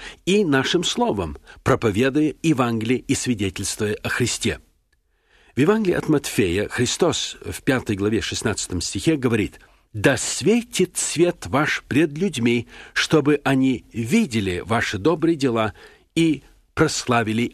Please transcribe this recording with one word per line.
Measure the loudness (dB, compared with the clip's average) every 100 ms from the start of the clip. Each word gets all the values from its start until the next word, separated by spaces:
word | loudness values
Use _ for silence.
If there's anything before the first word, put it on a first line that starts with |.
| -14 -8
и | 0 2
нашим | 4 2 2 0
словом, | 0 -2 -2 -2 -4 -8 -16 -6
проповедуя | 0 2 2 2 2 2 0 0
Евангелие | 0 2 2 0 0 -2
и | 0
свидетельствуя | -2 -2 -2 -2 -4 -6 -4 -4 -4
о | -4
Христе. | -2 -2 -2 -4 -4 _ _ _ _ _ _ _ _ _
В | 0
Евангелии | 2 2 2 0
от | 2
Матфея | 0 0 0 0 0 -2
Христос | -2 -2 2 0 0 -4 -8
в | -12 -6
пятой | -2 -2 -2 -2
главе | 0 0
шестнадцатом | -2 -4 -4 -4 -6 -6
стихе | -6 -4 0 0
говорит: | 0 0 -2 -8 -20 _ _
«Да | 0 2 2
светит | 0 -2 2 2 0 -2 -2 -2
свет | -4 2 2 0 -2
ваш | 0 0 -2 -2
пред | 0 0 0
людьми, | -4 0 0 0 -2 -12 -10
чтобы | -4 2 2 4 2
они | 2 2 2 0 -4
видели | -8 0 2 2 0 -2 -4
ваши | -2 -2 -2 -2
добрые | 0 2 0
дела | 0 0 0 -2 -4 -18 -20 _
и | 0 2 0 -6 _ _
прославили | 0 0 0 0 0 0 -2 -2